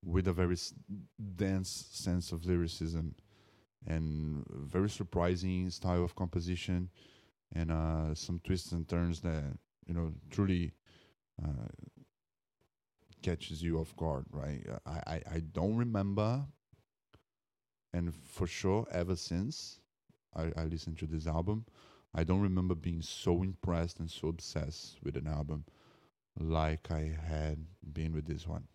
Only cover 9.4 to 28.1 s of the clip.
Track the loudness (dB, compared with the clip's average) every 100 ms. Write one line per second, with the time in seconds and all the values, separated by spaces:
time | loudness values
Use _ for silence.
9.4 | -2 -6 _ _ -4 -2 -2 -4 -6 2
10.4 | 4 4 2 -4 _ -20 -20 _ _ -6
11.4 | -4 -2 -6 -10 -18 -20 -20 _ _ _
12.4 | _ _ _ _ _ _ _ -4 0 0
13.4 | -2 -4 0 0 -2 -2 0 0 -4 -4
14.4 | -4 -4 -6 -8 -6 -6 -4 -6 -4 -4
15.4 | -4 0 2 2 2 2 2 4 2 2
16.4 | -2 -10 _ -20 _ _ _ -20 _ _
17.4 | _ _ _ _ _ 0 0 -2 -12 -2
18.4 | -2 2 4 4 2 0 2 0 0 0
19.4 | 0 -4 -10 -14 _ _ _ _ _ -4
20.4 | -2 0 -2 -2 -4 -6 -2 -2 0 0
21.4 | 2 0 -4 -16 -20 -20 _ 0 4 4
22.4 | 6 4 2 2 0 -2 -4 -2 4 4
23.4 | 4 0 0 2 2 -2 -8 -4 -2 -2
24.4 | -4 -4 -4 -6 -12 -8 -6 -4 -2 -2
25.4 | -2 -4 -6 -18 -20 -20 _ _ _ -6
26.4 | 0 4 4 2 -2 -2 0 -2 -2 0
27.4 | 0 -2 -6 -12 -10 -4 -2